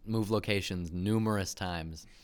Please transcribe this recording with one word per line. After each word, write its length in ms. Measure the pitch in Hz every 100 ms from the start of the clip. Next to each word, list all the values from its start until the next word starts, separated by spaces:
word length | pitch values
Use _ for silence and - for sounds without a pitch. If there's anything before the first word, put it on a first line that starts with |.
| -
moved 260 | 113 104
locations 600 | 107 - 101 92 92 85
numerous 600 | 87 95 113 110 104 92
times. 540 | - 95 85 80 80 - -